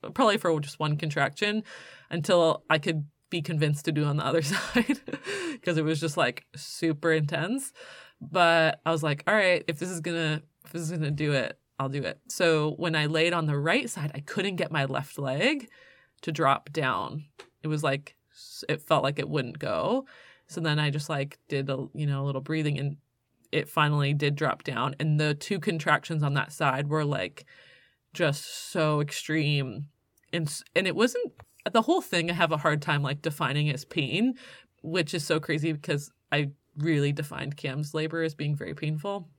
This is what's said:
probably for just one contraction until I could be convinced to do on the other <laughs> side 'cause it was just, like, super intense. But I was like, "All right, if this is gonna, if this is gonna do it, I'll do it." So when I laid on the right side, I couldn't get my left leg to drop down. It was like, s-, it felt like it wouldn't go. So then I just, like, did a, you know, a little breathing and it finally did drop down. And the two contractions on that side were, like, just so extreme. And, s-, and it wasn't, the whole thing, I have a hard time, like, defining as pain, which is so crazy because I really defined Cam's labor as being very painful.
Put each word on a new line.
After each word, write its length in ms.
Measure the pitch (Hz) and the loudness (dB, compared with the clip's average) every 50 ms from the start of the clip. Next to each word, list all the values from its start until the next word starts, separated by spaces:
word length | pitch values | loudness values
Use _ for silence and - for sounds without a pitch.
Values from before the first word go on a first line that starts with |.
| - - - | -12 -8 0
probably 240 | - 262 214 196 | 2 4 4 4
for 200 | 196 - 175 160 151 | 4 2 2 2 2
just 180 | 147 139 - - | 0 -4 -6 -4
one 160 | 156 151 151 | -2 0 0
contraction 680 | 147 170 156 147 151 139 - 147 - 208 208 208 220 214 - - - - - - - - - | 0 -2 -2 0 0 0 0 0 0 0 0 0 0 -4 -6 -14 -20 -20 -20 -20 -20 -12 -6
until 540 | - 170 156 - 190 175 165 160 - - _ - | -6 -4 2 4 6 6 6 6 4 2 _ 2
I 100 | 156 156 | 2 2
could 260 | 147 185 160 156 147 147 _ _ _ - | 4 0 -2 -2 -2 -6 _ _ _ -6
be 120 | - 170 | -4 -4
convinced 420 | 156 - 165 151 156 151 147 147 - | -4 -2 0 0 2 2 0 0 -2
to 60 | 170 | -2
do 140 | 151 147 147 | 0 0 2
on 120 | 147 143 | 0 0
the 80 | 151 - | 0 0
other 160 | 135 139 165 | 2 0 0
<laughs> 120 | 147 143 196 | 0 0 -2
side 460 | - - - - 247 226 - 294 - - - - - - 370 403 392 359 330 285 233 | -2 -2 0 0 0 2 2 0 -2 -4 -10 -10 -10 -8 -6 -6 -4 -4 -6 -8 -6
'cause 160 | - 180 170 | -4 -2 0
it 60 | 156 156 | 0 2
was 160 | 156 165 147 | 0 0 -2
just, 160 | 165 160 147 | -2 -2 0
like, 300 | 175 151 123 123 - - _ - | 2 0 0 0 -4 -12 _ -18
super 560 | 143 - - - - 170 165 156 147 - 165 | -16 -14 -12 -8 -2 -2 -2 0 0 2 2
intense. 640 | 160 160 151 143 165 143 160 190 247 269 269 - - - - - - - - - _ - | 2 2 2 0 -2 -2 -2 -2 -2 -4 -4 -8 -14 -16 -20 -20 -20 -20 -20 -20 _ -16
But 580 | - - 165 185 175 165 165 165 160 160 - - - | -10 -2 4 6 6 6 8 6 4 4 2 0 -2
I 60 | 160 | 0
was 120 | 165 156 156 | 0 0 0
like, 200 | 151 143 143 - | 0 -2 0 0
"All 80 | - 208 | 2 4
right, 300 | 214 196 185 180 - - | 4 6 4 4 2 2
if 120 | - 160 143 | -2 -4 -4
this 100 | 175 185 | -4 -6
is 100 | 185 165 | -6 -6
gonna, 420 | 156 175 170 165 160 156 156 151 151 _ _ _ - | -4 -4 -2 0 0 0 -2 -2 -6 _ _ _ -20
if 60 | - | -12
this 120 | - 170 165 | -8 -6 -6
is 80 | 156 | -4
gonna 200 | 180 160 147 143 | -2 -2 -2 -2
do 220 | 147 143 156 147 143 | 0 0 0 2 2
it, 260 | 135 120 - - _ _ _ _ - | 2 0 -2 -6 _ _ _ _ -6
I'll 100 | 135 135 | -4 -4
do 140 | 135 143 131 | -2 -4 -4
it." 160 | 85 - _ _ - | -4 -6 _ _ -8
So 420 | - - 185 165 160 156 151 156 151 | -2 2 4 4 4 4 2 0 -2
when 180 | - 170 170 160 | -2 -2 0 2
I 120 | 156 151 | 2 2
laid 260 | 147 156 160 165 175 175 | 2 4 4 4 4 4
on 140 | 170 156 | 2 2
the 100 | 151 143 | 2 0
right 320 | 143 139 160 185 269 285 233 | 0 2 2 2 2 0 -2
side, 220 | - 185 143 147 - | -6 -4 -6 -6 -6
I 60 | 139 | -6
couldn't 340 | 143 - - 208 185 202 185 | -10 -6 -4 -2 -2 -2 -2
get 160 | 170 175 - | -2 -4 -2
my 140 | - 147 139 | 0 -2 0
left 340 | 135 135 - 143 - - - | 0 -2 -4 -6 -6 -8 -6
leg 480 | 143 131 131 147 190 269 311 285 226 - _ - - - - _ _ _ _ - | -4 -4 0 2 2 2 2 0 -6 -12 _ -20 -20 -20 -20 _ _ _ _ -12
to 100 | - 170 | -8 -6
drop 400 | 156 151 156 135 135 - - - | -2 2 4 4 4 2 0 -6
down. 540 | 147 160 143 131 110 90 95 - 110 156 147 - _ - - _ _ _ - | -4 -2 0 0 0 0 -2 -4 -6 -10 -12 -12 _ -20 -20 _ _ _ -6
It 40 | |
was 160 | 156 151 151 156 | -4 -2 0 0
like, 320 | 143 139 139 143 - _ _ _ _ | 0 -2 -2 -6 -12 _ _ _ _
s-, 320 | _ - - - - - - - | _ -20 -20 -18 -16 -12 -6 -4
it 120 | - 143 | -4 -4
felt 220 | - - 160 143 - | 2 2 2 4 4
like 160 | 139 147 151 | 2 0 -2
it 80 | - | -4
wouldn't 320 | 147 147 147 127 123 - 147 | -2 -2 -2 -2 -4 -6 -6
go. 460 | - - 98 80 170 180 226 269 269 - - - - - - _ _ | -4 -2 0 0 2 2 0 0 -2 -6 -16 -20 -20 -20 -20 _ _
So 140 | - - 180 | -10 -6 -2
then 160 | 160 156 151 | 0 0 2
I 120 | 151 151 147 | 2 2 0
just, 200 | 139 151 147 - | 0 -2 -4 -4
like, 280 | 156 139 139 143 - _ _ - | -2 -4 -4 -4 -6 _ _ -4
did 200 | 147 139 139 135 | -2 -2 0 -2
a, 180 | 135 135 131 - - | -2 -4 -4 -6 -6
you 120 | 147 151 | -2 -2
know, 180 | 143 139 139 139 | 0 0 0 0
a 20 | |
little 160 | 143 135 135 | -2 -2 -2
breathing 360 | 135 - 160 160 151 151 143 | -2 -2 -2 0 0 0 0
and 200 | 139 139 143 143 - _ _ _ _ _ _ _ _ _ - | 0 -2 -2 -4 -6 _ _ _ _ _ _ _ _ _ -4
it 180 | - 147 - - | -2 -2 -2 0
finally 440 | - 160 151 147 151 147 143 139 147 | 2 2 4 4 4 4 4 2 2
did 220 | 143 147 143 143 | 2 2 0 0
drop 280 | 143 151 135 - - - | 2 0 0 0 -2 -4
down. 320 | - 135 117 123 139 139 - | -6 -2 -2 -2 -2 -2 -2
And 200 | 151 156 151 147 | 0 2 2 4
the 140 | 151 151 147 | 4 2 0
two 260 | 147 - - 208 185 | -2 -2 -4 -4 -2
contractions 640 | 147 214 170 156 151 170 151 - - - 165 156 | 0 -2 -2 0 2 2 2 2 2 -2 -2 0
on 120 | 147 143 139 | 0 2 2
that 160 | 139 - - | 0 -2 -2
side 360 | - - 160 139 131 135 143 | -4 0 0 0 0 0 -2
were, 180 | 143 151 156 151 | 0 0 0 0
like, 400 | 143 143 - 92 87 - - - _ - - - - - - _ _ _ _ _ _ - | 0 0 -2 -4 -6 -8 -12 -20 _ -20 -20 -20 -20 -20 -20 _ _ _ _ _ _ -4
just 580 | - 175 147 139 147 - - - - - - | 0 0 0 0 -2 -6 -12 -12 -12 -12 -6
so 280 | - 180 156 156 151 147 | -2 0 2 2 2 2
extreme. 880 | 151 147 - - - - 156 160 147 147 147 143 135 127 101 113 147 - _ _ _ _ _ _ _ - | 0 -2 -4 -8 -4 -2 0 2 2 2 2 2 0 -2 -6 -8 -10 -12 _ _ _ _ _ _ _ -6
And, 160 | - 175 160 | -4 -2 -2
s-, 160 | 147 - - - - - | -2 -4 -8 -8 -2 0
and 100 | 170 190 | 0 2
it 80 | 185 - | 2 2
wasn't, 360 | - 226 254 - 480 480 - - - - _ _ _ - - | 4 4 2 2 0 -4 -6 -8 -12 -20 _ _ _ -6 0
the 100 | - 226 | 2 2
whole 200 | 226 - 349 381 | 4 4 2 2
thing, 280 | - - - 170 160 170 | 2 0 0 0 0 0
I 40 | 170 | 2
have 180 | 170 175 151 | 2 2 2
a 60 | 160 | 2
hard 240 | 147 147 160 151 147 | 2 2 2 2 2
time, 200 | 147 - 151 143 | 0 0 0 0
like, 200 | 143 135 143 147 | 0 -2 -4 -2
defining 480 | - 160 151 - 165 123 139 147 151 151 | -4 -4 -4 -2 -2 -2 0 0 0 0
as 160 | 131 143 - | -2 -4 -6
pain, 500 | - - 170 143 127 - 185 226 262 254 - - - - - - _ _ _ | -6 -4 -4 -2 0 0 2 2 0 0 -2 -10 -20 -20 -20 -20 _ _ _
which 320 | - 165 160 185 160 147 - | -8 -4 -2 -2 -2 0 -2
is 120 | 165 143 | -4 0
so 140 | - 160 156 | 0 0 0
crazy 320 | 156 - 147 156 143 123 | 0 -2 -2 0 0 -2
because 400 | 131 147 - - 151 143 147 - _ _ _ - | -2 -2 -2 -2 -2 -2 -4 -6 _ _ _ -2
I 200 | 147 147 147 139 143 _ _ _ - | 0 0 0 -2 -4 _ _ _ -8
really 360 | 143 147 165 156 147 143 143 143 | -4 0 2 2 2 2 2 0
defined 440 | 151 147 143 - - - 143 147 | -2 -6 -8 -8 -8 -8 -8 -8
Cam's 360 | - - 139 131 147 151 147 - | -8 -8 -6 -6 -6 -6 -4 -4
labor 280 | 156 156 156 165 165 | -2 -2 -2 -2 -2
as 140 | 165 160 151 | -4 -4 -4
being 200 | - 151 147 151 | -4 -4 -2 -2
very 200 | 143 - - 156 | -4 -4 -8 -8
painful. 540 | 143 156 151 156 156 147 202 202 202 170 - _ | -6 -4 -4 -4 -4 -4 -6 -6 -6 -8 -12 _